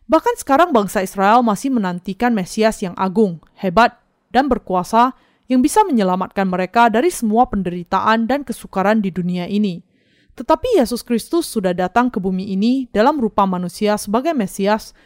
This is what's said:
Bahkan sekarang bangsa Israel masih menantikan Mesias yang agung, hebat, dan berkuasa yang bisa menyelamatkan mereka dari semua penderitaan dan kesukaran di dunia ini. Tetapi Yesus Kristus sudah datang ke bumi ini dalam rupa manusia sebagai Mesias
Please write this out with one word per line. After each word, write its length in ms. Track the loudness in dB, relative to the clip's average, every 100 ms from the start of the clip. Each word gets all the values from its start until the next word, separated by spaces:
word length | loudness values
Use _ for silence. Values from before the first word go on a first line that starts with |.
| 0
Bahkan 320 | 0 2 -2
sekarang 320 | 0 2 4
bangsa 320 | 2 0 -2
Israel 400 | -4 0 4 4
masih 240 | 4 0 -2
menantikan 640 | -2 -2 -4 -8 -2 0
Mesias 480 | 0 -2 0 0 0
yang 160 | -6 -4
agung, 480 | -2 2 0 -2 -14 _
hebat, 400 | -2 2 2 0 _ _ _
dan 160 | 0 0
berkuasa 640 | -2 -2 -4 0 2 2 0 _ _
yang 160 | -2 2
bisa 240 | 4 4
menyelamatkan 640 | 2 2 2 0 -4 -2 -2
mereka 400 | -2 0 2 4
dari 240 | 4 0
semua 320 | 0 0 0
penderitaan 800 | 0 -2 -4 -6 -4 -2 0 0
dan 160 | 0 -2
kesukaran 640 | -4 -12 -8 -2 0 2
di 80 | 0
dunia 320 | -4 -4 -4
ini. 400 | -4 -2 -2 -4 -12 _ _ _ _
Tetapi 480 | -8 0 0 2 2
Yesus 240 | 2 -2
Kristus 400 | -4 -4 -2 -4
sudah 320 | -2 -2 -2 -2
datang 320 | -2 0 0
ke 80 | -2
bumi 400 | -4 -4 -4 -2
ini 320 | 0 0 -2
dalam 320 | 0 2 2
rupa 240 | -2 0
manusia 560 | 0 -2 -6 -4 -2 -2
sebagai 320 | -2 -2 0
Mesias 640 | -2 -4 -2 -2 -2 -4 -20